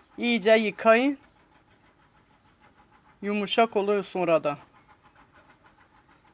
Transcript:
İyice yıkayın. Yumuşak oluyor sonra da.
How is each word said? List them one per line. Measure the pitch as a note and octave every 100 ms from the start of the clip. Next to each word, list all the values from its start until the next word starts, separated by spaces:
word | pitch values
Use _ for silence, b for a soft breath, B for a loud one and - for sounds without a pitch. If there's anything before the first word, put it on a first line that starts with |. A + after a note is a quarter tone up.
| _ -
İyice | A#3+ A#3 F#3+
yıkayın. | A3 G#3+ - A3+ A3+ C4+ C#4 _ _ _ _ _ _ _ _ _ _ _ _ _ _ - _ _ _ _ _
Yumuşak | G3+ G#3 G3 - A3+ G#3+
oluyor | G3+ G#3
sonra | F#3 F#3 E3+ D#3+
da. | D3 C#3+ - _ _ _ _ _ _ - - _ - _ _ _ _ _ _